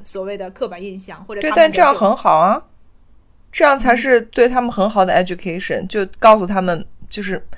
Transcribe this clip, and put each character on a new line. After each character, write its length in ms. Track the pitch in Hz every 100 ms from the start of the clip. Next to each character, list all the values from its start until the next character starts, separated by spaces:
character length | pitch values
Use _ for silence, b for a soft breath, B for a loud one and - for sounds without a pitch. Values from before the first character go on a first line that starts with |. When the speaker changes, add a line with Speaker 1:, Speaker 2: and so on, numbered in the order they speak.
| -
Speaker 1:
所 180 | 196
谓 140 | 190 202
的 120 | 185
刻 180 | - 220
板 120 | 175
印 160 | 196 190
象， 260 | 190 160 -
或 100 | 202
者 60 |
他 60 | 311
们 40 |
的 40 | 320
Speaker 2:
对， 60 |
但 80 | 320
这 120 | 349
样 120 | 294
很 220 | - 202 247
好 220 | - 160
啊。 260 | 180 277 - - - _ _ - _ _ _
这 140 | - 294
样 120 | 269
才 160 | 247
是 280 | 233 269 240
对 260 | 226 - 247
他 140 | 247
们 100 | 240
很 180 | 208 202
好 140 | 208
的 100 | 185
education， 680 | 165 185 175 185 170 - 120
Speaker 1:
嗯。 60 | 190
Speaker 2:
就 160 | 214 196 -
告 220 | 226 220
诉 80 | 185
他 140 | 196
们， 260 | 185 160 - - -
就 120 | -
是 240 | 190 180 -